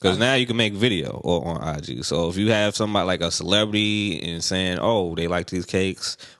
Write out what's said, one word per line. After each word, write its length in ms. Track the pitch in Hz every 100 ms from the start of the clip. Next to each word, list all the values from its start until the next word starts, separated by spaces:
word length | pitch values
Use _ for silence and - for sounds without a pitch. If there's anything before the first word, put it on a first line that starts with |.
'Cause 180 | 95 92
now 160 | 120
you 120 | 135 123
can 100 | 117
make 160 | 110
video 460 | 101 120 92 65 -
or 200 | - 87 85
on 140 | 82
I 180 | 78 76
G. 220 | 78 62
So 260 | - 73 85
if 80 | 90
you 140 | 107
have 240 | 107 104 -
somebody 300 | 107 104 90
like 160 | 90
a 80 | 85
celebrity 920 | - 85 101 107 104 107 104 104 82
and 200 | 87 82
saying, 360 | - 92 92 90
"Oh, 340 | 104 113 87
they 120 | 82 85
like 200 | 87 90
these 180 | 92 85
cakes," 500 | 95 95 87 - - -